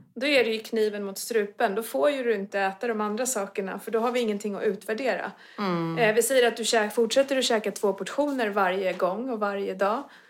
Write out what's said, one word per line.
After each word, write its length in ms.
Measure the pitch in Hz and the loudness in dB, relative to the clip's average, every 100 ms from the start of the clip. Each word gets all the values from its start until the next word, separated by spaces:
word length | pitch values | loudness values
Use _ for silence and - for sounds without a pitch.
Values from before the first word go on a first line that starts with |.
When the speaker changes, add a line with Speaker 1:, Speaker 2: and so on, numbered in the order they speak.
| - 240 | -18 -4
Speaker 1:
då 120 | 277 | 2
är 160 | 277 | 2
det 60 | 226 | 2
ju 100 | 220 | -2
kniven 440 | - 226 214 208 | -2 0 0 -2
mot 140 | 196 190 | -8 -8
strupen. 580 | - 226 202 - 226 196 | -2 -2 -2 -2 -2 -2
Då 80 | |
får 260 | 226 269 294 | -4 0 2
ju 140 | 277 | 2
du 120 | 240 208 | 0 -2
inte 240 | 202 202 | -2 -2
äta 280 | 196 190 240 | -2 -2 -4
de 140 | 214 | -2
andra 240 | 214 214 247 | -2 -2 -2
sakerna, 540 | 214 202 - 190 196 | -2 -4 -6 -6 -8
för 120 | 220 | -4
då 80 | 226 | 0
har 120 | 240 | 0
vi 80 | 240 | 0
ingenting 360 | 226 202 214 196 | 0 -2 -4 -2
att 80 | |
utvärdera. 680 | 214 202 - 226 262 185 - - - - | -2 -2 -4 -2 -2 -2 -4 -10 -16 -4
Speaker 2:
Mm. 400 | 202 170 165 165 | -2 0 0 2
Speaker 1:
Eh, 180 | 220 220 | 4 4
vi 80 | |
säger 240 | 226 262 233 | 4 4 4
att 100 | 233 | 2
du 60 | |
kä-, 260 | 214 226 208 | 0 2 2
fortsätter 480 | 240 226 262 277 262 | 2 4 4 4 2
att 80 | 247 | 2
käka 260 | 226 208 | 2 0
två 220 | 202 208 | 0 0
portioner 560 | 190 185 - 294 269 214 | 0 -4 0 0 0 0
varje 440 | 202 185 190 185 | 2 2 2 0
gång 360 | 180 180 196 262 | 0 0 0 -4
och 100 | 220 | -2
varje 340 | 202 202 196 | -2 -2 -4
dag. 300 | 190 196 240 285 - | 0 0 0 -6 -18